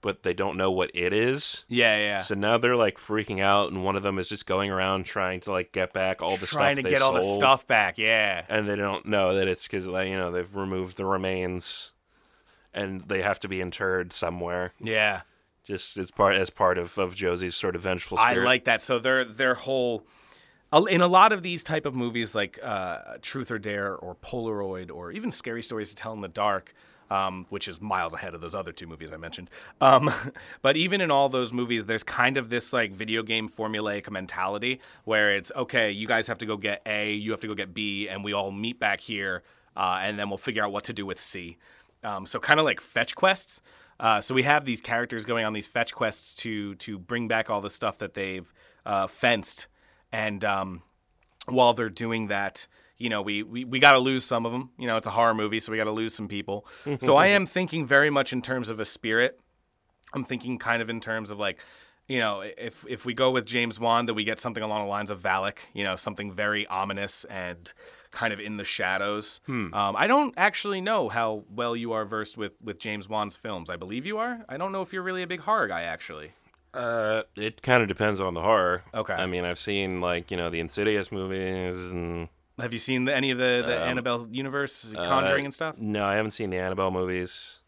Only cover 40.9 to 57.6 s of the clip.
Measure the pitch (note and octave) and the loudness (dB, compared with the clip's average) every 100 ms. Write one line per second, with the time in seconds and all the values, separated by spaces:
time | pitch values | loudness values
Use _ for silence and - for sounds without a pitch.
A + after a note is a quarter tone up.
40.9 | G#2+ G2 F2+ - F#2+ E2+ E2 _ - _ | -8 -8 -6 -6 -6 -10 -18 _ -20 _
41.9 | _ G#2+ G2 F#2+ A#2+ - D3+ D#3 A2+ - | _ -8 -6 -6 -6 2 4 4 0 -4
42.9 | - A#2+ - F#3+ F#3+ - - _ - - | -2 -2 2 2 2 -4 -16 _ -20 -20
43.9 | _ A2+ G#2 - C3 C3 D3 C#3 A2+ - | _ 2 2 2 2 4 4 2 -8 -4
44.9 | A#2+ A#2+ A2+ G#2+ A#2 A2 G#2+ - A#2+ A#2 | -4 -2 -6 -4 -2 0 -4 -4 -2 -2
45.9 | - A2+ - - - A#2 G#2+ G2+ G2 - | 0 -2 -2 -10 -8 -6 -6 -6 -10 -10
46.9 | G2+ F2+ A#2+ A2+ A2+ A2 G#2+ G2 - A2 | -12 -6 -4 0 0 0 -2 -4 -4 -4
47.9 | - G2+ - G2 F#2 F2+ _ _ _ - | -4 -8 -6 -6 -6 -12 _ _ _ -2
48.9 | G2+ F#2+ - B2 A#2 - - - _ _ | 0 0 2 2 2 0 -8 -12 _ _
49.9 | _ _ A2+ G#2+ G2+ G#2+ G2 F#2+ F2 _ | _ _ -4 -4 -2 0 0 -2 -8 _
50.9 | _ _ _ _ _ - B2+ B2 A#2 A2+ | _ _ _ _ _ -2 6 6 6 -2
51.9 | F2 A2+ A2+ G#2+ G2+ G2 - - _ _ | -4 -4 -2 -2 -2 -2 -6 -14 _ _
52.9 | _ A#2+ G#2+ G2+ G#2 G#2 A#2+ B2+ B2+ C#3+ | _ -2 -2 -2 -2 -4 -8 -4 8 10
53.9 | C3+ B2+ C3 - A#2+ A#2 B2 B2+ - B2 | 10 6 0 0 0 0 -4 -8 -8 -2
54.9 | A2+ A2 G#2 A#2 A2 G#2+ A2 - A2 G#2+ | -2 0 4 4 4 0 0 -2 -2 -2
55.9 | A2 A2 - G#2 G2+ G2+ G2+ - - - | -2 -4 -4 -6 -6 -6 -8 -8 -14 -6
56.9 | C#3+ - C#3 F#3 G3+ F#3 F#3 | -2 6 8 8 6 2 -2